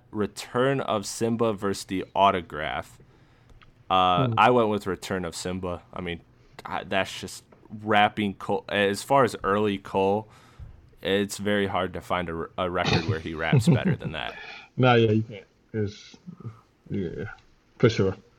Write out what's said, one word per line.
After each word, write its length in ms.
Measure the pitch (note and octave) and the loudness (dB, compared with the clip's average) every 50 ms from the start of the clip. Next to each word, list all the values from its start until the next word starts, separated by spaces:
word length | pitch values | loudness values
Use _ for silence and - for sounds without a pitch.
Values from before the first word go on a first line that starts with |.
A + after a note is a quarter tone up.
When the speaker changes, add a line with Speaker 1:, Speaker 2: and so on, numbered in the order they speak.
| _ - | _ -10
Speaker 1:
Return 720 | - G#2+ G2+ G2 - - - - - B2 B2+ C3+ C#3 C3+ | -6 -4 -4 -4 -4 -10 -12 -6 -2 0 2 2 0 0
of 240 | - - G2+ G#2+ G2 | -2 -2 -2 -2 -2
Simba 480 | - - - A2+ A2+ A#2 A2 A#2 A2+ G#2+ | -6 -6 -2 -2 -2 0 0 0 0 0
versus 320 | F#2+ G#2+ G2 G2 - - | -2 -2 -4 -4 -4 -6
The 200 | - G2 F#2 - - - | -6 -6 -6 -6 -4 0
Autograph. 840 | - G2 G2 F#2+ F#2 E2 - - D2 D#2 C#2+ B1 D2+ E2+ - - - - _ _ _ _ _ _ _ _ - - - - - _ _ _ - | 4 4 4 4 2 -2 -6 -8 -6 -6 -6 -6 -6 -8 -10 -16 -20 -20 _ _ _ _ _ _ _ _ -20 -20 -20 -20 -20 _ _ _ 0
Uh, 380 | F#2 F#2 F#2 F#2 F2+ F2+ F2 B2 | 2 4 4 4 4 4 2 2
Speaker 2:
Hmm. 60 | A2 G#2+ | 4 6
Speaker 1:
I 140 | G#2 A#2+ | 6 6
went 180 | B2+ B2 A2+ G#2+ | 6 6 4 2
with 160 | G#2+ G2+ - | 0 -2 -2
Return 400 | G2 F2+ E2 - - G2+ F#2 F2+ | -4 -6 -6 -6 -6 -6 -4 -6
of 100 | E2+ D#2+ | -6 -8
Simba. 460 | - - F#2 F#2 F#2+ F#2 F2+ F2 E2+ - - | -8 -8 -6 -6 -6 -6 -6 -8 -8 -10 -14
I 100 | - - | -12 -10
mean, 180 | F#2 F2 E2+ E2+ - _ _ _ _ - _ - - | -8 -8 -8 -8 -10 _ _ _ _ -20 _ -16 -12
I, 200 | - F#2 E2+ - | -8 -8 -8 -6
that's 360 | E2+ G#2 F#2+ F#2+ - - - | -2 -2 -2 -2 -2 -4 -12
just 240 | - F2+ - - - _ - - - - - G#2+ | -12 -12 -12 -14 -20 _ -20 -20 -20 -18 -16 -10
rapping 540 | G#2 G#2+ G#2+ G#2 G#2 G#2 - - G#2+ G2+ F#2+ | -2 2 4 6 6 6 4 0 -2 -2 -2
Cole. 300 | - - - G#2 - - - | -6 -4 -4 -4 -4 -4 -2
As 320 | - G2+ G2+ G2 G2+ G2 | 0 2 2 2 0 -2
far 220 | - - C#3 C#3 C3 | -2 2 4 4 4
as 120 | G#2+ - - - | 4 2 -2 -2
early 360 | F#2+ G2 G#2 G#2+ G#2+ G2+ F#2+ | 0 2 2 2 0 0 -2
Cole, 480 | - - - G2 F#2+ F#2+ G2+ G#2+ A2 - - - - - - - - - - - - - - - | -6 -4 -2 0 2 2 2 0 -2 -8 -16 -20 -20 -20 -20 -20 -18 -18 -20 -20 -20 -20 -18 -8
it's 360 | - F2 F#2+ G2+ G#2 G2 - - | -2 0 0 0 0 -2 -4 -6
very 280 | G2+ G#2 G#2 G#2 G2 F#2+ | -2 0 2 2 0 0
hard 260 | G2 F2+ F#2 F#2 F2 | 0 -2 -2 -2 -4
to 80 | F2 | -8
find 280 | - - F#2 F2+ F2+ E2+ | -6 -4 -2 -2 -2 -4
a, 160 | E2 E2 D#2+ - - - | -6 -8 -8 -8 -4 -4
a 120 | F#2 F2+ | -2 -2
record 380 | F2 F2 F2 - - - E2 - | 0 0 0 0 0 0 0 -2
where 120 | - D#2+ | -4 -4
he 140 | D#2 E2+ E2 | -4 -8 -6
raps 340 | D#2 D#2+ D#2+ - C3+ A2 F3 | -4 -2 2 2 4 4 4
better 280 | D3+ - C#2+ F#3+ D3 | 4 4 2 0 -2
than 160 | - - - | -2 -4 -8
that. 240 | D#2+ D2+ B1 A1+ - - - - - | -8 -6 -8 -8 -10 -12 -16 -18 -18
Speaker 2:
<laughs> 220 | - - _ - - | -20 -20 _ -2 2
Nah, 160 | B2+ B2+ B2 | 4 6 6
yeah, 160 | A#2 A2+ A2 | 6 6 4
you 120 | G#2+ A2 A2 | 2 2 0
can't. 220 | - A2+ G2 - _ _ _ _ _ - | -4 -8 -16 -18 _ _ _ _ _ -6
It's, 440 | A2 G#2+ G2+ G2+ - - - - - - F3+ E3+ - - A#2 A2 - _ _ _ _ _ - | -4 -4 -4 -6 -10 -20 -20 -20 -20 -20 -20 -18 -16 -16 -16 -16 -18 _ _ _ _ _ -8
yeah, 360 | G2 G2+ F#2+ E2 - - D2+ - - - _ _ _ _ _ _ _ - | -6 -4 -4 -4 -6 -8 -10 -12 -12 -16 _ _ _ _ _ _ _ 2
for 100 | - A#2 | 2 2
sure. 260 | G#2 - G2+ F#2+ F#2 - - _ _ | 4 4 2 2 0 -4 -10 _ _